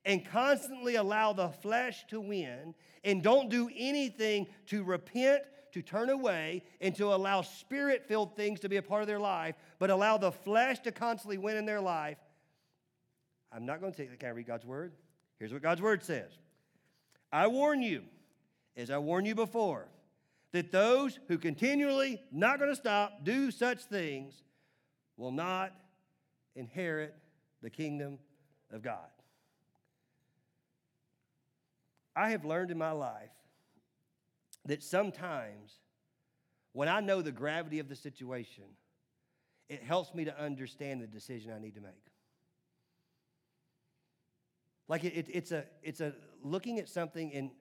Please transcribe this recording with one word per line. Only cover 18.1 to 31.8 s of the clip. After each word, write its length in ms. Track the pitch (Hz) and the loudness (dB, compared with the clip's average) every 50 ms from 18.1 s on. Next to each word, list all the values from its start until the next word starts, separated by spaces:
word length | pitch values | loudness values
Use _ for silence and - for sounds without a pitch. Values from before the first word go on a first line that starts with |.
| - - _ _ _ _ _ _ _ _ _ _ - | -20 -20 _ _ _ _ _ _ _ _ _ _ -10
as 140 | 123 120 117 | -8 -6 -2
I 80 | 139 143 | -2 -2
warned 280 | 147 151 170 185 196 | 0 2 2 2 2
you 80 | 214 220 | 2 2
before, 540 | 220 226 - 220 233 214 185 143 107 90 - - - _ _ _ _ _ _ _ _ _ - - | 0 0 0 0 0 0 0 0 -4 -8 -12 -20 -20 _ _ _ _ _ _ _ _ _ -4 -2
that 200 | 175 170 170 - | -2 -2 2 4
those 460 | 185 208 226 247 269 277 262 - - - - | 6 6 8 6 6 4 2 -2 -6 -4 -2
who 80 | 175 | -2
continually, 840 | 160 165 165 143 151 226 262 285 285 285 285 269 269 269 269 240 196 - - | 0 0 -2 -2 2 2 2 4 4 4 4 4 2 2 0 -2 -6 -8 -8
not 280 | - 156 196 240 277 277 | -2 2 4 4 4 4
gonna 180 | 285 285 277 | 2 0 0
stop, 480 | 269 - 226 208 208 208 202 208 - 143 | 0 0 2 2 4 2 2 -2 -4 -2
do 260 | - - 269 277 254 | 0 2 2 2 0
such 340 | 190 - 240 247 247 - - | 0 0 0 0 0 -2 -6
things 580 | - 208 196 170 151 139 135 135 135 131 - _ _ _ _ _ _ _ _ _ _ _ _ _ _ _ | -6 -4 -4 -2 -2 -4 -6 -8 -12 -16 -20 _ _ _ _ _ _ _ _ _ _ _ _ _ _ _
will 160 | - 120 127 127 | -10 -8 -6 -4
not 420 | 147 170 185 185 185 190 190 190 - - _ _ _ _ _ _ _ _ _ _ _ _ _ - | -2 -2 -2 -2 -2 -2 -4 -8 -14 -20 _ _ _ _ _ _ _ _ _ _ _ _ _ -14
inherit 600 | 131 123 113 - 180 180 170 156 156 151 151 147 - _ _ _ _ _ _ _ _ | -14 -14 -10 -6 -4 -4 -2 -2 -2 -4 -6 -10 -18 _ _ _ _ _ _ _ _
the 100 | - 117 | -14 -14
kingdom 480 | - - 156 151 147 143 143 139 143 135 - _ _ _ _ _ _ _ _ - | -8 -6 -6 -4 -4 -6 -6 -8 -10 -14 -18 _ _ _ _ _ _ _ _ -16
of 120 | 110 110 110 | -16 -10 -8
God." 280 | 123 110 92 80 78 _ _ _ _ _ _ _ _ _ _ _ _ _ _ _ _ _ _ _ _ _ _ _ _ _ _ _ _ _ _ _ _ _ _ _ _ _ _ _ _ _ _ _ _ _ _ _ _ _ _ _ _ _ _ | -8 -8 -8 -12 -18 _ _ _ _ _ _ _ _ _ _ _ _ _ _ _ _ _ _ _ _ _ _ _ _ _ _ _ _ _ _ _ _ _ _ _ _ _ _ _ _ _ _ _ _ _ _ _ _ _ _ _ _ _ _